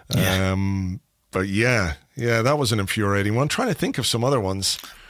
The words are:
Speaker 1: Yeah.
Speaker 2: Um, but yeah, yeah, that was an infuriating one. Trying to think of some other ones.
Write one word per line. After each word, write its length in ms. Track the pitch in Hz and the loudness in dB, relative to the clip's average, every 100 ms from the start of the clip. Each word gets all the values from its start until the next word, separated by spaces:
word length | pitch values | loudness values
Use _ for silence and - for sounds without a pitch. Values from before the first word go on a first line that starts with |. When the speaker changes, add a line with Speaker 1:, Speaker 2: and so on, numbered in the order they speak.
| - | -4
Speaker 1:
Yeah. 380 | - 92 95 95 | 0 2 2 0
Speaker 2:
Um, 480 | 95 98 98 92 92 - _ _ | 0 0 -2 -4 -8 -12 _ _
but 160 | 95 95 | -4 0
yeah, 460 | 98 120 120 87 76 _ - | 2 2 2 0 -4 _ -4
yeah, 240 | 120 113 | 0 2
that 160 | 117 151 | 2 2
was 140 | 123 | 2
an 80 | 110 | 0
infuriating 540 | 95 110 101 101 101 | 0 0 2 2 2
one. 140 | 113 147 | 0 0
Trying 200 | - 254 | 0 -2
to 60 | |
think 220 | 170 208 - | 0 -2 -2
of 80 | 107 | -2
some 180 | 117 | 0
other 160 | 123 139 | 0 0
ones. 380 | 95 98 95 - - - - | 0 -2 -2 -4 -8 -20 -2